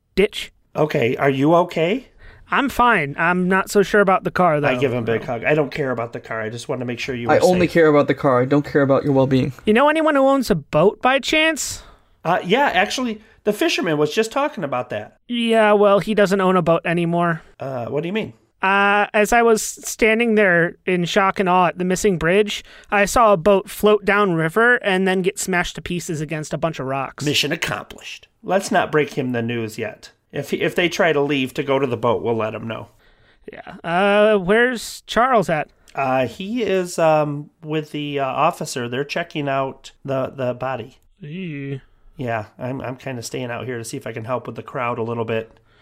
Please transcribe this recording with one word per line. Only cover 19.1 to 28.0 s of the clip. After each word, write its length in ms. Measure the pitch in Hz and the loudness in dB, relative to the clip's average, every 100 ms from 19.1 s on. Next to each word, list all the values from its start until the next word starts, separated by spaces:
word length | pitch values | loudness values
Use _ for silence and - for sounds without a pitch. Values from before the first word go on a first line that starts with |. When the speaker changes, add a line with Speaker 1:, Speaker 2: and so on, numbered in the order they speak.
Speaker 1:
as 200 | 208 208 | 0 2
I 100 | 240 | 4
was 180 | 233 220 | 4 2
standing 720 | - - - - 220 220 233 214 | -2 -10 -12 0 2 2 2 4
there 400 | 196 170 170 - - | 4 4 2 -2 -2
in 180 | 180 170 | -2 0
shock 340 | 202 190 185 | 2 2 2
and 80 | 185 | 2
awe 180 | 185 175 | 4 2
at 100 | - | 0
the 60 | |
missing 340 | 180 180 214 170 | -2 0 0 2
bridge, 440 | 160 196 208 - - - - | 2 2 0 -4 -12 -20 -2
I 140 | - 202 | 0 2
saw 260 | 262 220 | 4 4
a 40 | 196 | 4
boat 320 | 180 196 - | 4 2 0
float 360 | - 208 214 | 0 2 4
downriver 720 | 196 202 202 165 160 220 233 247 | 2 2 2 0 0 2 4 2
and 240 | 202 185 190 | 2 0 2
then 140 | 190 | 0
get 160 | 185 - | -2 -4
smashed 360 | - 180 - - | -2 -2 -2 -8
to 60 | |
pieces 380 | - 175 - 151 | -8 -8 -6 -8
against 320 | 151 160 147 | -6 -8 -8
a 40 | 156 | -6
bunch 200 | 165 151 | -6 -6
of 80 | 131 | -6
rocks. 380 | 135 131 - | -6 -6 -6
Speaker 2:
Mission 260 | 147 139 147 | -2 -2 -2
accomplished. 800 | 165 - 101 - - | -4 -4 -6 -10 -18